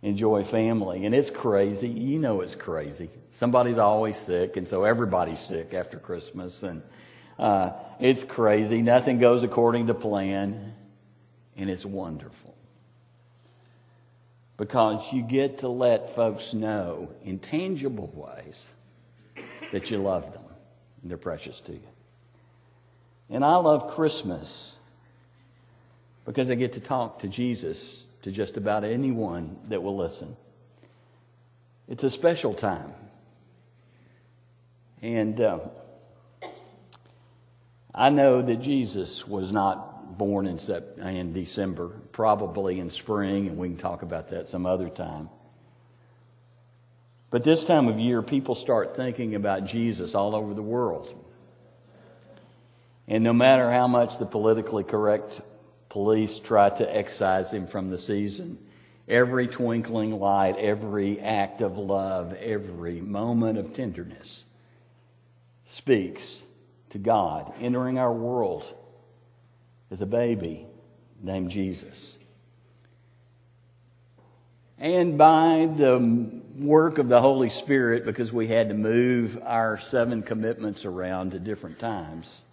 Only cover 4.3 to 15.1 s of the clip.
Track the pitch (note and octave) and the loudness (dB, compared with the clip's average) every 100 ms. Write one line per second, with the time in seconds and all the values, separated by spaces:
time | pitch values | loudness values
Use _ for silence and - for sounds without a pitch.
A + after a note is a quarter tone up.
4.3 | F2+ F#2 - F#2 F#2+ G#2 A#2 A#2 F#2 E2+ | 0 0 -2 -4 2 2 2 2 0 0
5.3 | D#2+ - E2 D#2+ F#2 F2 D#2+ - F2 - | -4 -8 -8 -6 -8 -8 -10 -10 -12 -10
6.3 | - F2+ F2 G2 D#2+ - - - - - | -12 -14 -10 -10 -10 -16 -20 -20 -20 -20
7.3 | - A2+ G2+ F2+ - - - B2+ C3+ - | -2 2 2 2 -4 -16 0 2 2 0
8.3 | - A2+ G#2+ G#2+ A#2 A#2 B2 B2+ B2 A#2+ | 0 4 4 2 2 6 4 4 6 6
9.3 | A#2+ A#2 - A#2 A#2 A#2 A2+ A2+ G2+ G2 | 6 2 4 4 4 0 -2 -2 -2 -2
10.3 | G2 G2 G#2+ - - - _ _ _ _ | -2 -4 -6 -12 -18 -20 _ _ _ _
11.3 | _ _ - G2 F#2 G2+ G2 F2+ D#2 - | _ _ -10 -6 -6 -8 -10 -8 -10 -14
12.3 | - - - _ _ _ _ _ _ _ | -20 -20 -20 _ _ _ _ _ _ _
13.3 | _ _ _ _ _ _ _ _ _ _ | _ _ _ _ _ _ _ _ _ _
14.3 | _ _ _ G#2 B2+ A2 G#2 - | _ _ _ -4 2 2 2 -4